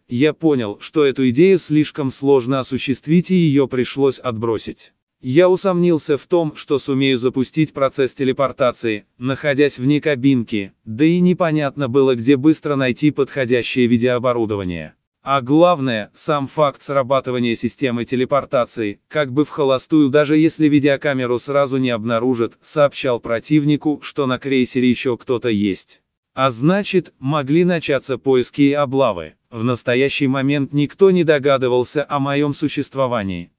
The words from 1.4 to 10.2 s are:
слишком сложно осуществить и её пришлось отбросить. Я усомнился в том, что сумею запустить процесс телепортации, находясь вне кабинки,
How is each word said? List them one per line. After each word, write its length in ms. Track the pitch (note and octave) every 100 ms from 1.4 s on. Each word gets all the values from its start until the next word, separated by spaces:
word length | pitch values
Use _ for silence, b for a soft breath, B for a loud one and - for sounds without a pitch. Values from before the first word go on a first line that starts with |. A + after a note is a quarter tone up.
| F#3 F#3+
слишком 520 | - D3+ D3 - C3+
сложно 500 | - C#3 C#3 A#2 C3+
осуществить 720 | B2 B2+ - B2 - F3 -
и 40 |
её 320 | F#3 E3 C#3 C3
пришлось 520 | C3 A#2 - C#3 B2+
отбросить. 760 | B2+ A2+ A#2 G#2 - - - _ _ _
Я 300 | B2+ C#3 F3+
усомнился 680 | F#3 G3 F3 F3 D#3+ - C#3
в 100 | -
том, 300 | F3 D#3+ -
что 220 | - C#3
сумею 400 | - C3+ C3+ B2+
запустить 560 | B2+ C3 B2 - D3+
процесс 400 | - C3+ - B2+
телепортации, 920 | - C3+ C3 C3 B2 B2+ - A#2 G#2 - -
находясь 600 | B2+ C3 D3+ C3+ D3 -
вне 220 | B2+ D3
кабинки, 720 | D3+ C#3